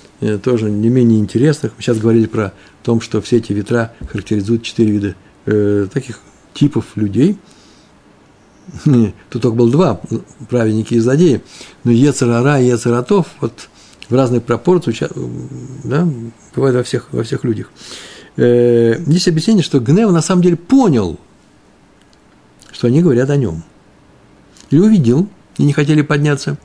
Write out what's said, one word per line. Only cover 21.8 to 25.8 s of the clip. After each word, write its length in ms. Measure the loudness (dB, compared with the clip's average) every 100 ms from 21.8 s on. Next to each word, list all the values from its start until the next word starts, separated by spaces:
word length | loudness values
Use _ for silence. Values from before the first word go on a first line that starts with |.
| _ _ _ _ _ _ _ _ -20
что 160 | -4 0
они 140 | 2
говорят 280 | 4 2 2
о 80 | 0
нем. 260 | -2 -6 -12 _ _ _ _ _ _ _ _ -20 0
Или 80 | 2
увидел, 500 | 4 4 4 2 -2 -8 _ -2
и 60 |
не 80 | 0
хотели 300 | 2